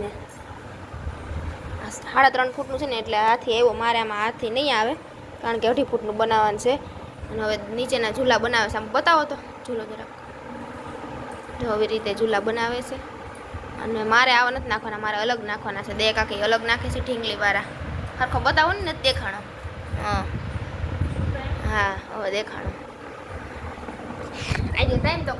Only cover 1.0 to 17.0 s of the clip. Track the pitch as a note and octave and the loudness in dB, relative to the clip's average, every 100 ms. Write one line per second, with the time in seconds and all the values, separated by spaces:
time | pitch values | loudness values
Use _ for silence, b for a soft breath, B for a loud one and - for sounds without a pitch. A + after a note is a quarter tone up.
1 | - - - - - - - - - - | -8 -8 -8 -6 -6 -8 -10 -8 -8 -10
2 | - B3+ C4+ C4 B3+ B3 C#4 C4+ D4 A#3 | -2 6 6 6 0 0 -4 -4 -2 -2
3 | A3 G#3+ A3 A#3+ B3 A3+ A#3+ G#3+ A#3 A#3 | 0 4 6 4 4 6 6 6 2 2
4 | A3 G#3 A3 A3+ A#3 A#3+ D4 A#3 A3 D#4 | 0 0 -2 -2 -2 0 2 4 2 0
5 | - - - - - A3+ A3 A#3+ C4+ A#3 | -6 -16 -16 -6 -2 2 4 4 2 0
6 | G#3+ G#3+ A3+ A3 G#3+ G#3 B3 C4 - - | -2 0 4 6 4 4 2 0 -2 -12
7 | - - - A3 G#3+ G#3 G3+ A3 B3 C4 | -14 -12 -8 -4 -2 -2 -4 -4 -2 0
8 | A3 A3 B3+ A3+ A#3 A#3 G#3 G#3+ G#3+ B3+ | 0 2 6 6 6 4 2 0 0 2
9 | D4+ E4 D4 C#4 - - - A#3 G#3+ G#3+ | 6 6 4 -4 -8 -14 -6 -6 -4 -10
10 | A3+ - - - - A#3+ - - - - | -12 -14 -14 -14 -12 -10 -10 -10 -10 -10
11 | - - - - - - A#3+ G#3+ G#3+ A3 | -10 -10 -8 -10 -10 -4 0 2 4 2
12 | G#3+ G3+ A3+ G#3 G#3 A#3 A#3 B3 B3+ C4 | 0 2 4 4 2 0 0 -2 -4 -8
13 | - - - - - - - - A3 A3+ | -10 -12 -12 -12 -10 -10 -10 -8 -4 -2
14 | G#3+ A3+ C4 A#3+ B3 C4 B3+ A3 A3+ G#3+ | 4 6 8 8 6 2 -2 -2 -2 -4
15 | G#3+ G#3 A3+ A#3+ G#3 G#3 G#3+ G3 G3+ G3+ | -2 0 0 0 -2 -6 -4 -6 -6 2
16 | A3 A3 A3 G3+ G#3 A3+ A3+ A#3+ B3 B3+ | 4 4 0 2 4 4 4 0 2 -2